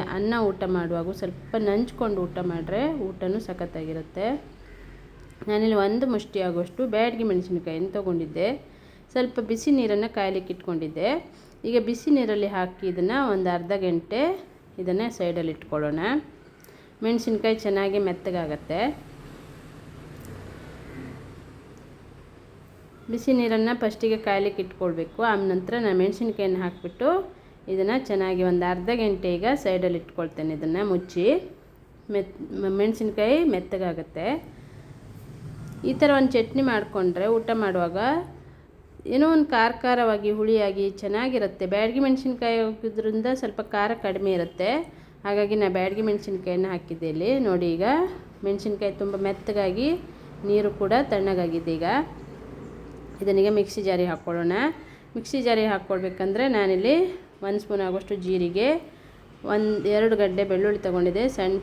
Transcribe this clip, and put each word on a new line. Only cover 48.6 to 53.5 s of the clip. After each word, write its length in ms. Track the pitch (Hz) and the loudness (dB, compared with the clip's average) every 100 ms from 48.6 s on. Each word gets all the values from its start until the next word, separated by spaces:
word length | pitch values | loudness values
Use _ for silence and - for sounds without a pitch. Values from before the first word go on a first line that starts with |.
| 214 202 202 196 | -2 -2 -2 -2
ತುಂಬ 120 | 202 196 196 | -4 -2 -2
ಮೆತ್ತಗಾಗಿ, 600 | 196 - 208 190 190 277 359 - - - - 202 | -2 -2 0 0 0 0 -2 -6 -18 -18 -8 2
ನೀರು 200 | 208 208 202 | 2 2 0
ಕೂಡ 100 | 196 233 277 202 | 2 2 2 0
ತಣ್ಣಗಾಗಿದೆ. 580 | 196 185 170 165 165 160 | 2 0 0 -2 -2 -2
ಈಗ 80 | 170 262 320 - - - - - - - - - - - | 0 0 -2 -8 -16 -16 -16 -16 -16 -16 -16 -16 -16 -4
ಇದನ್ನೀಗ 260 | 196 196 202 | 2 4 6